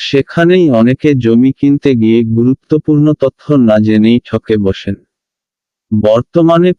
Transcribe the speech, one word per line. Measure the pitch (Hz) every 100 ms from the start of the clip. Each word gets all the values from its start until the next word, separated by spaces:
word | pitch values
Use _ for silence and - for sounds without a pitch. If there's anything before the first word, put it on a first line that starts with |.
সেখানেই | - 139 - 170 170 185 160
অনেকে | 113 117 131 151
জমি | 139 113 117 131
কিনতে | - 143 143 143
গিয়ে | 123 110 117 113
গুরুত্বপূর্ণ | 113 123 135 _ 151 - 151 151
তথ্য | 151 135 - - 143
না | 117 107
জেনেই | 107 107 110 120
ঠকে | - 110 - 107
বসেন। | 98 - - 98 _ _ _ _ _ _ _ _ _
বর্তমানে | 107 104 113 - 170 165 170 180